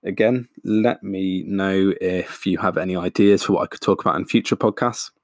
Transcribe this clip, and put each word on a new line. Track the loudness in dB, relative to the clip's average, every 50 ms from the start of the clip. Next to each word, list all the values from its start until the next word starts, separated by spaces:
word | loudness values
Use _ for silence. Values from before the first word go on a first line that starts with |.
Again, | -6 -8 0 2 2 2 2 0 -4 _ _ -12 _
let | 0 0 2 2 2 0 -2 -6
me | -8 -6 -4 -2 -2 -2 -4 -4
know | -4 -4 -2 0 0 2 2 2 2 0 0
if | -2 -2 -2 -2 -4 -6 -10 -6 -2 -2
you | -2 0
have | 0 -2 -2
any | -2 -4 -2 -4
ideas | -2 -4 -4 0 4 6 6 6 4 4
for | 0
what | 0 0
I | 0 -4
could | -6 -6
talk | 0 0 0 2
about | 2 -2 -2
in | -2 -4
future | 0 0 0 2 2 -2
podcasts. | 0 0 0 0 0 -2 -2 -2 -4 -12 -12 _ _